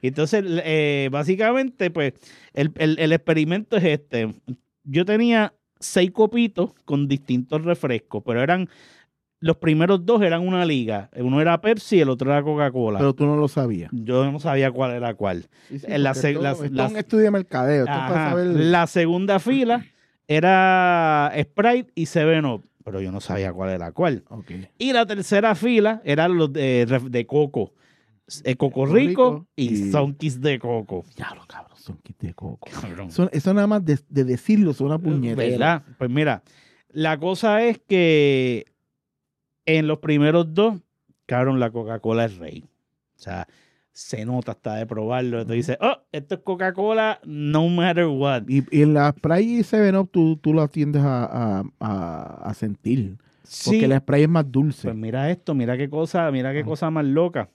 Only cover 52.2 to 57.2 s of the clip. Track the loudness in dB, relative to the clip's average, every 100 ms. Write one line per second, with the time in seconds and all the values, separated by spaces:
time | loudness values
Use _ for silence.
52.2 | -12 -12 -10 -6 -6 -6 -2 -2 -2 -8
53.2 | _ _ _ -10 0 2 4 2 2 2
54.2 | 4 2 0 2 0 -2 -8 -6 -6 -4
55.2 | -4 -4 -4 -2 -2 -2 -4 -4 -4 -2
56.2 | -2 -2 -4 -4 -6 -4 -4 -2 0 2